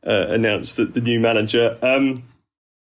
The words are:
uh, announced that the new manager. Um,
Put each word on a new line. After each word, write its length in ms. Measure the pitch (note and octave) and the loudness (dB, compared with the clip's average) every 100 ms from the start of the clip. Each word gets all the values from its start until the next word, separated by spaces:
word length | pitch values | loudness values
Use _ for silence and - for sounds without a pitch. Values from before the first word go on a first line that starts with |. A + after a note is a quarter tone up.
| - | 0
uh, 200 | G#2 D#2 | 0 2
announced 480 | A2 A2+ G#2 - - | 0 0 0 -4 -4
that 160 | G#2+ | -2
the 80 | - | -2
new 180 | A#2+ A#2 | -2 0
manager. 600 | A2+ A2+ G#2+ A#2+ A#2 - | 2 2 0 2 2 0
Um, 440 | B2+ C3 C3+ B2+ B2 _ _ _ _ _ | 0 2 0 -2 -12 _ _ _ _ _